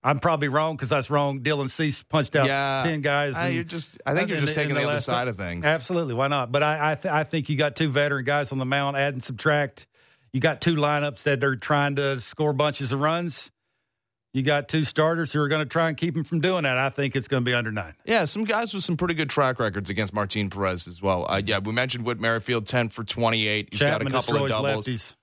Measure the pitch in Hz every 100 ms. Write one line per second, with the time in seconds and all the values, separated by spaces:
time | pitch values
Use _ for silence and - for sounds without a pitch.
0 | 127 143 175 160 143 139 156 156 127 147
1 | 123 143 143 139 131 147 135 - 156 139
2 | - 160 135 151 135 135 139 135 131 156
3 | 143 143 147 139 175 165 170 170 - -
4 | - 151 208 160 147 151 143 143 123 120
5 | - 123 123 98 90 85 147 160 123 180
6 | 160 120 135 143 123 135 151 156 151 151
7 | 185 151 151 165 143 147 147 - 160 135
8 | 147 139 123 147 143 135 127 143 139 139
9 | 143 131 - 123 - 147 139 - - _
10 | _ _ _ 131 160 147 - 165 147 147
11 | 147 131 - 135 139 127 - 147 143 143
12 | 139 135 113 - 151 139 151 - 135 135
13 | 147 165 175 127 - _ _ _ _ _
14 | _ _ _ 135 135 147 143 160 151 -
15 | 156 165 160 151 143 156 147 165 165 151
16 | 170 151 151 170 160 185 143 127 135 -
17 | 139 135 117 135 123 123 113 107 85 -
18 | - 226 156 202 214 214 233 196 - 165
19 | 175 160 151 - 135 123 113 98 95 95
20 | 107 104 101 107 101 95 95 92 85 87
21 | 98 92 - 98 101 101 98 113 127 127
22 | 117 117 113 113 107 117 107 127 117 -
23 | 110 - 117 113 107 107 101 104 143 151
24 | 139 131 120 147 139 110 139 135 107 120
25 | - -